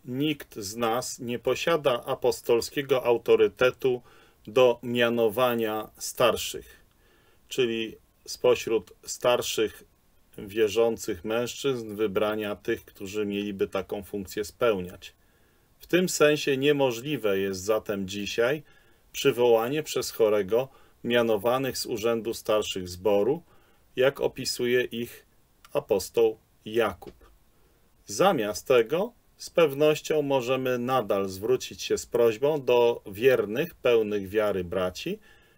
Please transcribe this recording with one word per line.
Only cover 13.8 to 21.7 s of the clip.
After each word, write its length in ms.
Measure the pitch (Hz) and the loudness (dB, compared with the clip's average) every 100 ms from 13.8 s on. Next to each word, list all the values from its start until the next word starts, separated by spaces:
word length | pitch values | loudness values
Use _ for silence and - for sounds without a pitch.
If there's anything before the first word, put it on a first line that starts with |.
| 92 104 | -6 -10
funkcję 420 | 95 104 95 - | -8 -10 -10 -10
spełniać. 680 | 104 - 120 98 90 - - _ _ _ _ _ _ _ | -10 -2 0 0 -4 -14 -20 _ _ _ _ _ _ _
W 80 | - | -2
tym 220 | 175 185 | 0 0
sensie 480 | - 151 151 - 131 | 4 4 4 0 0
niemożliwe 840 | 143 143 135 113 139 139 107 98 | 2 2 0 -2 -6 -2 0 0
jest 220 | 98 92 | -2 -4
zatem 480 | 95 110 - 101 92 | -2 -2 -2 -6 -6
dzisiaj 540 | 101 98 - 120 151 - _ _ _ _ | -8 -6 -2 0 -2 -8 _ _ _ _
przywołanie 680 | - 139 117 120 113 120 151 | -2 0 4 4 4 2 -4
przez 280 | 147 131 117 | -4 -6 -4
chorego 580 | - 107 104 95 113 139 - _ _ | 2 2 2 2 0 -2 -10 _ _
mianowanych 720 | 120 120 113 107 117 127 135 | -2 0 2 0 0 0 -2